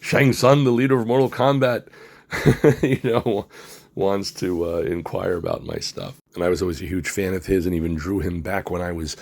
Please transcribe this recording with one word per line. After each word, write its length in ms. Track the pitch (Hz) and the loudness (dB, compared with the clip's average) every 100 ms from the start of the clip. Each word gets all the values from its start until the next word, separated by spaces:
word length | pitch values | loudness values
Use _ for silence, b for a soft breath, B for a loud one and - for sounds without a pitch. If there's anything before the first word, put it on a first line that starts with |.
Shang 320 | - - 139 | 0 2 4
Tsung, 320 | 120 123 143 | 4 4 6
the 60 | 139 | 4
leader 300 | 120 135 131 | 2 4 2
of 60 | 113 | 2
Mortal 240 | 123 131 | 2 2
Kombat, 560 | - 123 139 131 117 - B B B B | 2 2 4 2 0 -6 B B B B
<laughs> 520 | B - 127 156 135 | B 2 4 6 4
you 180 | 147 131 127 | 2 0 0
know, 380 | 117 123 101 98 B B B B | 0 0 -2 -4 B B B B
wants 360 | - 98 98 98 | -4 -2 0 -4
to, 320 | - 92 90 85 | -6 -4 -2 -2
uh, 120 | 85 | -2
inquire 560 | 82 85 82 98 92 90 | -2 -4 -4 -4 -2 -4
about 280 | 85 - | -2 -6
my 140 | - - | -6 -8
stuff. 420 | - - 50 - _ | -8 -10 -12 -14 _
And 80 | - | -4
I 60 | 87 | 0
was 140 | 90 | 0
always 180 | 92 82 | 0 -4
a 60 | 87 | -4
huge 220 | 92 85 | -6 -6
fan 260 | - 98 | -4 -2
of 120 | 92 85 | -2 0
his 200 | 95 87 | 0 2
and 80 | |
even 200 | 87 82 | 0 -2
drew 260 | 82 78 98 | -4 -2 -2
him 200 | 85 87 | -2 -4
back 300 | 80 95 92 | -4 -4 -4
when 100 | 90 | -4
I 100 | 87 | -4
was 240 | 85 80 - | -6 -8 -8